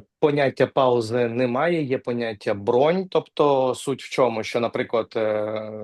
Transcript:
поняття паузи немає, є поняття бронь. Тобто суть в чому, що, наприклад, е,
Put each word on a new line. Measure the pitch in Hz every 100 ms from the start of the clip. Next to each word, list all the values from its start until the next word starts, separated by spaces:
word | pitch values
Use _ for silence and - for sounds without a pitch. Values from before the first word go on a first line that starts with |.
| - -
поняття | 156 143 135 - 135
паузи | - 131 123 110 120 120
немає, | 117 127 123 160 170
є | 143 127
поняття | - 120 117 107 -
бронь. | 104 101 120 147 180 185
Тобто | 160 - - 147 139 131 120
суть | - 135
в | -
чому, | - 127 113
що, | 107 120
наприклад, | 117 117 123 113 110 117
е, | 110 107 107 107 107 107